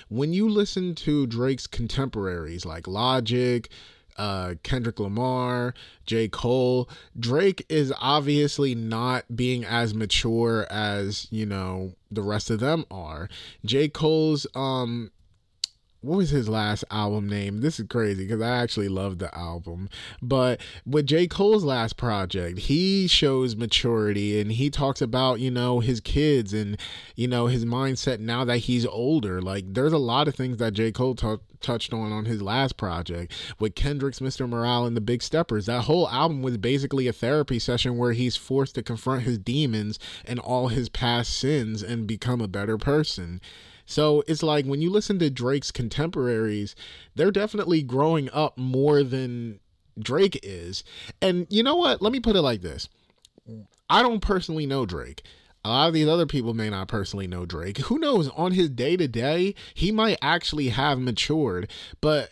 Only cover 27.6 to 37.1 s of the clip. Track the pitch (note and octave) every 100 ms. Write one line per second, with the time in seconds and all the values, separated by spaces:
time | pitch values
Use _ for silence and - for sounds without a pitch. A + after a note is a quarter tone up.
27.6 | A#2 A#2+ C3+ B2+ - A#2+ A2 A#2+ B2+ A#2+
28.6 | G#2+ B2 A#2 G#2+ B2 D#3 G#2+ F#2 F#2 G2
29.6 | F#2+ F#2+ C#3+ D#3+ B2 B2 D3+ C3+ B2+ A#2
30.6 | A2+ G2+ A2+ G#2+ B2+ A#2+ A2+ G#2+ - -
31.6 | - A#2+ - A#2 A2 G#2+ A2 A2 G2 A#2
32.6 | C3+ - G2+ E2+ E2+ E2+ F2 - - -
33.6 | G#2+ - C#3+ C#3+ C#3 C3+ C3 - B2+ A#2
34.6 | A#2+ A#2+ A#2+ A#2 G#2+ A#2+ - D#3 E3+ A2
35.6 | G2+ A#2+ A2 E3 E3 A#2+ D#3+ C#3+ C3 A#2
36.6 | A#2 C#3 C3+ C3+ B2